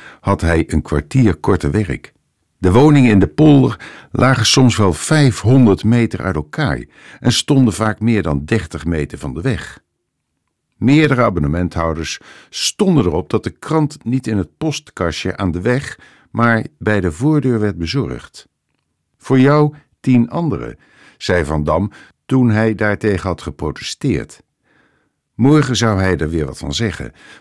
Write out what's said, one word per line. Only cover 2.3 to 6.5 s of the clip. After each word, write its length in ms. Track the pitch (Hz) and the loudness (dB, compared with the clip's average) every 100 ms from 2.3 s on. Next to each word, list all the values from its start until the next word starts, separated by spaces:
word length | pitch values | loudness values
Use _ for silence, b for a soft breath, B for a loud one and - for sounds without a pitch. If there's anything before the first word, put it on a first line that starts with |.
| _ _ _ | _ _ _
De 140 | 92 | 2
woningen 380 | 101 151 147 127 | 4 6 6 6
in 80 | 101 | 4
de 100 | - | 2
polder 520 | - 156 143 127 117 B B B | 4 4 6 4 -2 B B B
lagen 360 | - 123 131 107 | 0 2 2 0
soms 300 | - 127 104 | 2 4 4
wel 160 | 101 | 0
vijfhonderd 920 | 78 - 156 143 - 107 131 120 95 | 0 0 2 2 2 2 4 6 4
meter 380 | 104 120 113 90 | 2 2 0 -2
uit 120 | 92 | -4
elkaar 500 | 78 73 | -4 -6